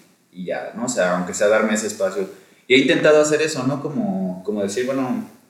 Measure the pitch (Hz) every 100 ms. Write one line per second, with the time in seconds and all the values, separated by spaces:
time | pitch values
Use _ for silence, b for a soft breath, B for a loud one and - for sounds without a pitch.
0 | _ _ _ 90 85 78 - 107 123 104
1 | 90 90 90 95 104 110 110 107 107 -
2 | 95 101 92 - B B B 131 131 156
3 | 156 151 151 151 156 135 127 - 151 131
4 | 101 92 92 90 - 104 98 123 123 135
5 | 127 107 - -